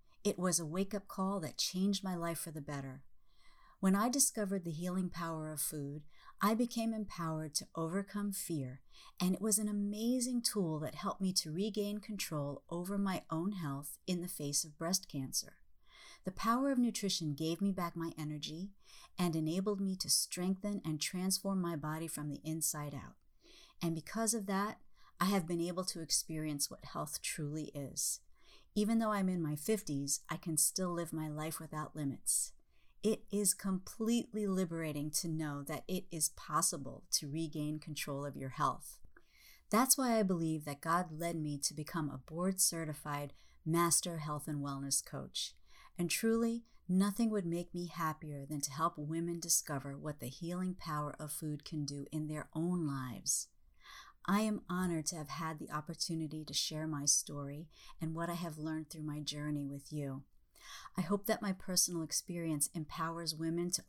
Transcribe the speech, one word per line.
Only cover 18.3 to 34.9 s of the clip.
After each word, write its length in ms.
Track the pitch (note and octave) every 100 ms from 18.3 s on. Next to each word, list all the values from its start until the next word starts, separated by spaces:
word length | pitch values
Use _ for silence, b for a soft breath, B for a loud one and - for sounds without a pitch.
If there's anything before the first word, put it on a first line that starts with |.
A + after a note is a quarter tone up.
| D3+ D3 D#3+ G3+ - B B B -
and 180 | F3 D#3+
enabled 440 | D#3 F3+ G3 G3
me 160 | G3 F#3
to 120 | -
strengthen 720 | - - - F3+ F#3+ G#3 G3+
and 160 | E3 D3+
transform 600 | - F#3 F#3 F#3 G3 F#3+
my 160 | E3+ D#3
body 300 | D3+ D#3+ D#3+
from 200 | - D3
the 120 | C#3
inside 500 | D#3 D#3+ - D#3 D3
out. 220 | C#3 - - _ - B B B B
And 140 | E3+ D#3+
because 380 | - A3 A3+
of 120 | A#3 G3
that, 340 | F#3+ G#3 - - b b -
I 40 | F#3+
have 220 | G3 D#3+
been 140 | E3+
able 240 | E3+ F3 F3+
to 160 | E3+
experience 680 | D#3+ - - D#3+ D#3 C#3+ -
what 160 | - -
health 360 | D3+ D3+ -
truly 500 | - - D3 D#3 -
is. 460 | C#3+ C#3 - - - - b b b b G#3
Even 240 | G#3 A3+
though 120 | A3
I'm 180 | G#3 F#3
in 120 | F3+
my 140 | D3+ D3+
fifties, 680 | - G#3+ - C#3 C#3 - -
I 60 | D#3+
can 220 | E3+ D3+
still 360 | - F#3 F3+
live 200 | E3+ E3+
my 160 | D#3+ D#3
life 300 | D3+ D3 -
without 360 | D#3+ D#3 D3+ D#3
limits. 560 | C#3+ - - - - - - - - -
It 220 | G#3+ - -
is 220 | G3+ G#3
completely 920 | - G3 F#3 - - A3 A#3+ - G#3+ G3+
liberating 640 | F#3 F3 E3 D#3